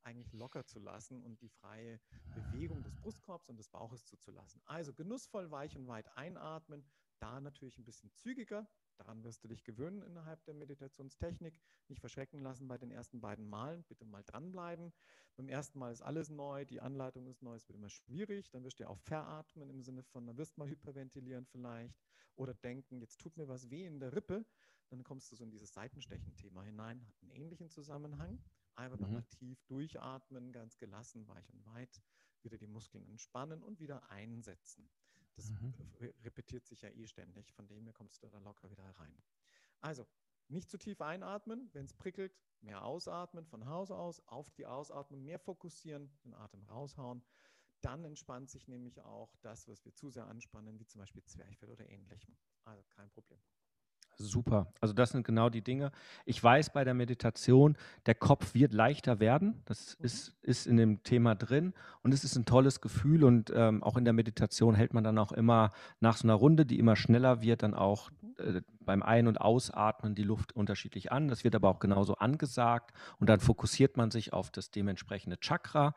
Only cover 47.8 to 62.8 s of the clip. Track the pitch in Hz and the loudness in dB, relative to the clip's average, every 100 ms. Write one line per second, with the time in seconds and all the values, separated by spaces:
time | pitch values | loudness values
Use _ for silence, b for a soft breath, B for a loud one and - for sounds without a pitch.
47.8 | - 143 165 147 - 127 135 135 - 123 | -12 -12 -18 -20 -18 -18 -18 -20 -20 -20
48.8 | 123 120 107 107 110 _ 110 110 - 107 | -20 -12 -12 -12 -18 _ -18 -18 -20 -20
49.8 | 113 - 147 123 104 113 - 110 107 110 | -20 -18 -16 -14 -14 -16 -18 -20 -20 -20
50.8 | 113 107 98 104 - - - 104 107 117 | -20 -20 -20 -20 -20 -20 -20 -20 -20 -20
51.8 | 110 98 98 - - _ _ _ 113 104 | -20 -20 -20 -20 -20 _ _ _ -20 -20
52.8 | _ _ 104 - _ _ _ _ _ _ | _ _ -20 -20 _ _ _ _ _ _
53.8 | _ _ - - 104 104 120 107 90 - | _ _ -20 -16 -8 -6 0 0 0 -4
54.8 | 107 104 123 135 113 113 117 113 107 131 | -2 0 0 -2 -2 2 2 0 -4 -4
55.8 | 139 B B B - 120 117 135 151 143 | -6 B B B -8 4 6 6 4 -2
56.8 | 127 123 120 123 120 - - 127 147 147 | 0 0 -2 -2 -4 0 8 10 10 6
57.8 | B B - 113 - 139 - 120 139 107 | B B 2 4 6 4 4 4 4 6
58.8 | 113 151 - 110 110 139 202 226 - 107 | 2 2 0 2 4 4 2 -2 -8 -8
59.8 | - - 123 - - _ - 120 - 117 | -10 -6 -6 -6 -12 _ -2 -2 4 6
60.8 | 113 104 - 120 117 98 98 135 180 B | 6 2 2 4 4 2 0 0 0 B
61.8 | B B 123 135 - 131 110 123 135 - | B B 2 2 0 -2 6 8 8 2